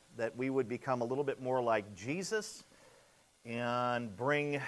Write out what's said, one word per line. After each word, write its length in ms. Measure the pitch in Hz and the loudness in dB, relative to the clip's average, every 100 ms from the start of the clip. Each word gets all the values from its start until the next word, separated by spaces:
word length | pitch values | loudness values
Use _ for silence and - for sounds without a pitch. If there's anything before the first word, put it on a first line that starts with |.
| - 117 | -14 -4
that 180 | 113 117 | -2 0
we 140 | 131 | 0
would 180 | 135 117 | 2 0
become 320 | 120 - 127 | -2 0 0
a 60 | 117 | 2
little 180 | 131 | 0
bit 180 | 139 127 | 0 -2
more 200 | 127 131 | 0 2
like 340 | 120 110 104 95 | 4 4 2 -6
Jesus 720 | 110 170 185 220 214 - - - - - - - _ _ 117 | -4 -4 -2 -2 -4 -10 -18 -20 -20 -20 -20 -20 _ _ -8
and 720 | 117 120 123 123 120 120 98 | -2 0 2 2 0 -2 -2
bring 460 | 127 147 147 143 | 2 2 2 -2